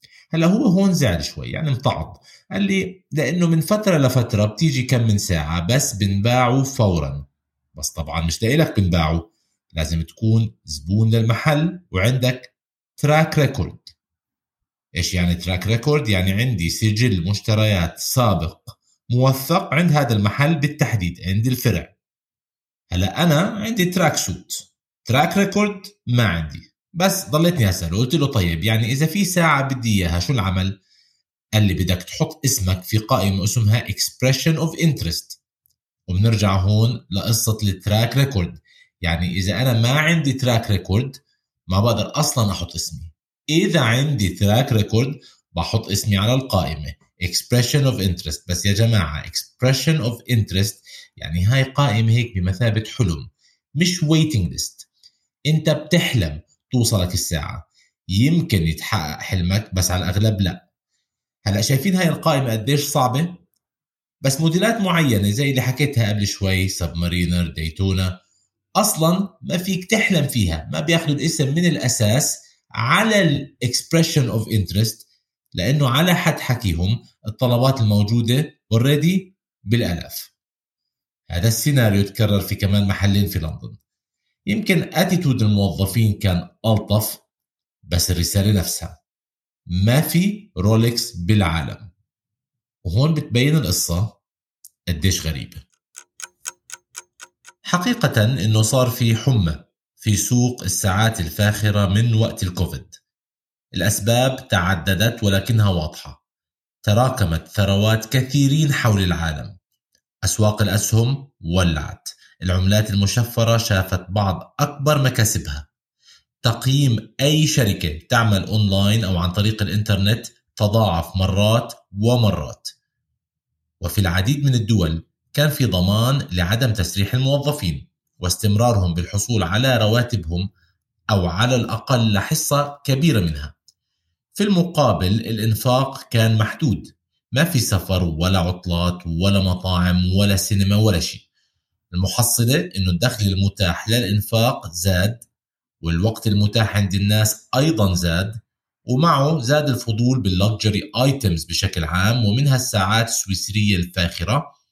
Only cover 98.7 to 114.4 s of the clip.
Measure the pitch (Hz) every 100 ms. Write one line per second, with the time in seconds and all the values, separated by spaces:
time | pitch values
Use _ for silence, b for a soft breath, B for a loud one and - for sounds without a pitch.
98.7 | 131 123 113 117 113 - 117 85 73 -
99.7 | _ _ _ 107 104 - 123 123 123 95
100.7 | - 101 95 110 104 80 - 104 104 104
101.7 | 104 98 101 120 110 113 - 95 - 87
102.7 | - - - _ _ _ _ _ _ _
103.7 | - 104 107 104 120 131 131 - 90 90
104.7 | 92 76 90 110 - 101 98 - 113 104
105.7 | 87 78 - - - _ _ _ _ _
106.7 | _ - 104 131 - 87 80 - - 98
107.7 | 98 107 110 - 131 131 143 139 151 156
108.7 | 139 120 98 92 80 82 73 62 - _
109.7 | _ _ _ _ _ - - 107 104 104
110.7 | 110 - 110 120 139 - _ 82 90 87
111.7 | 76 69 - - b b b 92 92 95
112.7 | 104 104 101 101 - 110 - 113 117 -
113.7 | 98 92 92 - 95 98 87